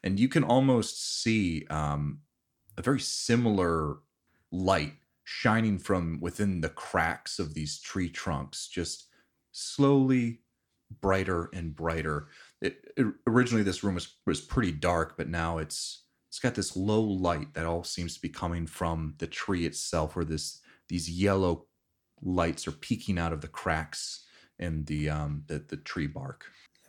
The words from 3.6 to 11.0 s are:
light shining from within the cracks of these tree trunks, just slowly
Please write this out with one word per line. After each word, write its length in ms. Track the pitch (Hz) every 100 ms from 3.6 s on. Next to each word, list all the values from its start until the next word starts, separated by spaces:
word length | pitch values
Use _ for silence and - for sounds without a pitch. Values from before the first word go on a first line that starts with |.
| 87 80 76 73 _ _ _ _ -
light 400 | 90 95 92 76 - _ _
shining 540 | - - 117 110 110 95
from 400 | - 95 82 76
within 400 | 85 - 104 90
the 80 | 78
cracks 720 | - - 90 82 - - -
of 140 | 80
these 260 | 78 76 -
tree 280 | - 98 85
trunks, 600 | - 95 71 69 - -
just 400 | - 82 - - _ _ _ _
slowly 880 | - - - 139 139 131 127 117 117 _ _ _ _ - -